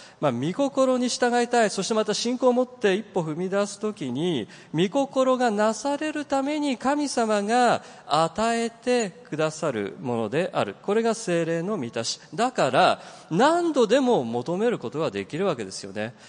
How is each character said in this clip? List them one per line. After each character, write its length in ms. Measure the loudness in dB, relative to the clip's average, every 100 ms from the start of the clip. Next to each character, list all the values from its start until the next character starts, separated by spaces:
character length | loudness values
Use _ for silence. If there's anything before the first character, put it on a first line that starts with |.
| -20 -4
ま 100 | -2
あ、 20 |
御 220 | 0 -2
心 440 | -2 -2 2 2 2
に 120 | 0
従 320 | 0 0 2
い 60 | 2
た 160 | 2 2
い、 40 |
そ 140 | 0
し 40 | -2
て 60 |
ま 100 | 0
た 100 | 0
信 240 | -2 -2 0
仰 120 | 2
を 40 |
持 100 | 2
っ 40 | 0
て 280 | 0 0 2
一 80 |
歩 180 | -2 -4
踏 140 | -2 -4
み 140 | -2
出 160 | 0 -2
す 140 | -4
と 140 | -8
き 180 | -6 -6
に、 380 | -2 0 0 -4 -10 -6
御 160 | 0 2
心 480 | 2 0 2 2 2
が 140 | 2
な 220 | 2 0
さ 220 | 0 -2 -2
れ 160 | -2
る 140 | -6 -2
た 160 | -2
め 180 | 0 -2
に 180 | -2 -2
神 300 | 0 0 -2
様 360 | 0 0 0
が 400 | 2 2 4 2 -2 -16 -2
与 520 | 2 2 2 0 0
え 100 | -2
て 400 | -4 0 0 0
く 280 | -6 -8 -2
だ 140 | -2
さ 200 | 0 -2
る 240 | -2 -4 -4
も 160 | -2 -2
の 120 | 0
で 200 | 0 0
あ 100 | 0
る。 120 | -2 -4
こ 120 | -2
れ 80 | 0
が 120 | 0
聖 320 | -2 -2 0 0
霊 160 | -2
の 160 | -4 -4
満 160 | -4
た 100 | -4
し。 160 | -6 -6 -8
だ 180 | -4 -2
か 200 | 0 2
ら、 300 | 4 4 2 -4 -18 -4
何 400 | 4 4 4 2
度 160 | 2 4
で 140 | 4
も 240 | 4 2 0
求 320 | -2 -2 -2
め 120 | 0
る 100 | -2
こ 100 | -4
と 100 | -4
が 120 | -2
で 140 | -2 -6
き 120 | -4
る 80 | -2
わ 100 | -2
け 80 |
で 80 | -6
す 120 | -10
よ 100 | -10
ね。 200 | -8 -8 -10